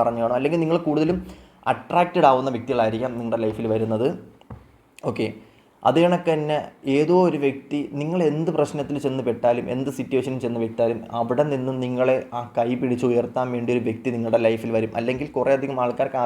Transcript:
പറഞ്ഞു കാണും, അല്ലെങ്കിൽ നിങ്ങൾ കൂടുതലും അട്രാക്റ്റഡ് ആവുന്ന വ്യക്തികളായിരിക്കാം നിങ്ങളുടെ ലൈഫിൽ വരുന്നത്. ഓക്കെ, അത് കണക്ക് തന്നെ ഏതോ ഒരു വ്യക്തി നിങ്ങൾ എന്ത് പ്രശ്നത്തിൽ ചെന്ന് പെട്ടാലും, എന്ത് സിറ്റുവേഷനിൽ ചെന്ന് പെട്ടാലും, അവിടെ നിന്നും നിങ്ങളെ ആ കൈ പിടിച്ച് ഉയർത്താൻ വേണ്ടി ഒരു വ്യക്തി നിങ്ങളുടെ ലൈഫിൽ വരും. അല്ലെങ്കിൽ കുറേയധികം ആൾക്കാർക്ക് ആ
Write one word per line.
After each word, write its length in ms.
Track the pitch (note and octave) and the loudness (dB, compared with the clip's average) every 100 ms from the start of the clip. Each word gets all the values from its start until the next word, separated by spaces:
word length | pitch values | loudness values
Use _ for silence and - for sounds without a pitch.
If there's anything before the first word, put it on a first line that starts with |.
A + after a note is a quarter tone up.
പറഞ്ഞു 220 | A#2 A#2 A#2 | 0 0 0
കാണും, 120 | B2 | 0
അല്ലെങ്കിൽ 220 | C#3+ E3+ D#3+ | 0 0 2
നിങ്ങൾ 120 | E3+ D#3+ | 0 0
കൂടുതലും 320 | D3+ D#3+ F3+ - - - _ - | 0 0 0 -6 -18 -20 _ -4
അട്രാക്റ്റഡ് 560 | B2 - F3 F3 F3+ D3 | -4 0 0 2 4 6
ആവുന്ന 200 | C3 C3 A#2+ | 6 2 -4
വ്യക്തികളായിരിക്കാം 560 | A#2+ B2 A2 A2 B2+ A#2+ | -2 2 2 0 -4 -4
നിങ്ങളുടെ 260 | A#2 A#2 A2 | -4 0 0
ലൈഫിൽ 200 | G#2+ A2+ A2 | -2 0 0
വരുന്നത്. 340 | A2 A2 C3+ - - - _ - - _ _ - - | 0 0 0 -2 -12 -20 _ -20 -20 _ _ -8 -6
ഓക്കെ, 160 | A#2 G#2+ - - _ _ _ A#2+ | -4 -4 -6 -20 _ _ _ 2
അത് 80 | C#3 | 4
കണക്ക് 260 | F3 F3 E3+ | 4 2 0
തന്നെ 240 | D#3 D3+ D3+ - - C#3 C#3 | 0 0 -4 -4 -8 0 2
ഏതോ 220 | D3+ F3+ F3+ | 4 6 4
ഒരു 100 | D3+ | 2
വ്യക്തി 340 | C#3+ C#3 - D3 C#3 C#3 | 0 -2 -6 -6 -4 -4
നിങ്ങൾ 200 | D3+ F3+ D#3 | -2 2 2
എന്ത് 200 | D3+ E3 D#3 | 2 0 0
പ്രശ്നത്തിൽ 400 | D3 D3+ C3+ C#3+ | -2 -2 -6 -4
ചെന്ന് 200 | C#3 C3 B2 | -2 -2 -2
പെട്ടാലും, 380 | A2+ A#2+ A#2+ B2 | 0 2 2 -2
എന്ത് 160 | B2+ C3+ C3+ | -4 -4 -6
സിറ്റുവേഷനിൽ 440 | B2 C3 B2+ B2+ A#2+ | -2 -2 -2 -4 -4
ചെന്ന് 140 | A#2 | -2
പെട്ടാലും, 360 | A2+ A2+ A#2 A2+ - A#2 | -4 0 0 0 -6 -4
അവിടെ 260 | A#2 B2+ D3+ | -2 0 0
നിന്നും 240 | C3+ B2+ C3 B2+ | 0 -2 -4 -4
നിങ്ങളെ 320 | B2 B2+ B2+ - A#2+ | 0 2 2 -2 -10
ആ 20 | A#2 - | -6 -2
കൈ 100 | A#2+ B2 | 0 0
പിടിച്ച് 260 | C3 B2 B2+ | 0 0 2
ഉയർത്താൻ 360 | A#2+ A#2+ B2+ B2+ B2 | 2 0 -2 -2 -2
വേണ്ടി 180 | A#2 B2 | 0 0
ഒരു 80 | A2+ | -2
വ്യക്തി 240 | A2+ C3 A#2+ | -4 -4 -4
നിങ്ങളുടെ 240 | A2+ A#2 A2+ | 0 4 4
ലൈഫിൽ 260 | A2+ A#2 A2+ | 2 0 0
വരും. 140 | A2 A#2 | 0 -2
അല്ലെങ്കിൽ 280 | A#2 B2+ D3 C3 | -2 -4 -4 -2
കുറേയധികം 420 | B2+ C3+ C3+ C3 B2 | 2 2 0 -2 -2
ആൾക്കാർക്ക് 360 | A#2+ C3+ | 0 -2
ആ 20 | C3 | 0